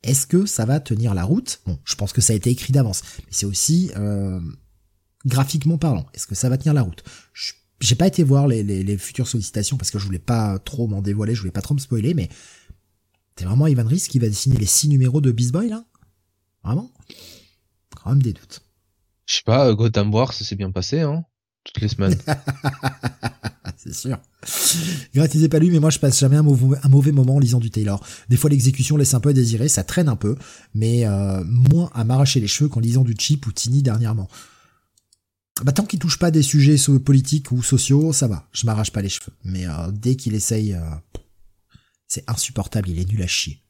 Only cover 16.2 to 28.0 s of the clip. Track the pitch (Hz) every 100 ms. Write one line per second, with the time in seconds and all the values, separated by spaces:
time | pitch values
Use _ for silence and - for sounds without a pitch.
16.2 | _ _ _ _ - 139 247 _ _ -
17.2 | - - _ _ _ _ _ - - 139
18.2 | 120 87 _ - _ _ _ _ _ _
19.2 | - - - 123 131 107 117 110 101 107
20.2 | 131 - - 98 95 95 90 151 151 156
21.2 | 165 _ _ _ - - 107 - 95 -
22.2 | - 139 - 135 139 - 131 - 120 -
23.2 | - - 110 _ 92 - - 76 131 -
24.2 | _ _ - - - 165 160 156 - 135
25.2 | 156 156 156 151 175 165 156 143 143 -
26.2 | 135 147 151 131 131 139 135 139 139 143
27.2 | 127 139 127 123 113 107 101 101